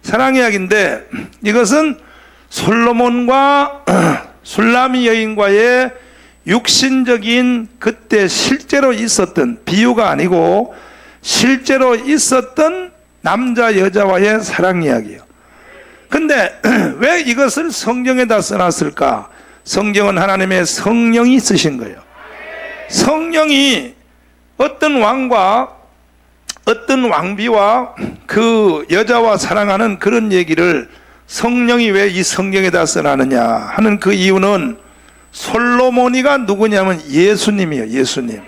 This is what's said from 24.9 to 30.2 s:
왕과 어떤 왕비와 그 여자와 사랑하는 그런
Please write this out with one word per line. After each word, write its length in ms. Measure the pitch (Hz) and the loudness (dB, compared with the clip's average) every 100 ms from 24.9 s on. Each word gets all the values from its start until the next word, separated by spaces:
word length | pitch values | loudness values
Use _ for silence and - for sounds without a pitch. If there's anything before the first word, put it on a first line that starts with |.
| 285 | 2
왕과 760 | 240 262 254 233 190 226 262 - _ _ _ _ _ _ - - - | 0 0 0 0 2 0 -2 -12 _ _ _ _ _ _ -18 -6 -2
어떤 380 | 226 - 269 | -2 0 0
왕비와 880 | 247 156 180 202 233 220 202 240 247 - - - - | 0 -2 -4 -4 0 2 2 0 -2 -10 -10 -10 -4
그 580 | 208 226 226 208 156 147 | 0 2 4 2 0 -2
여자와 460 | 175 220 240 226 202 | -2 2 2 2 0
사랑하는 600 | - 208 208 196 226 196 | -2 -2 0 0 -2 -2
그런 340 | 202 233 | 0 0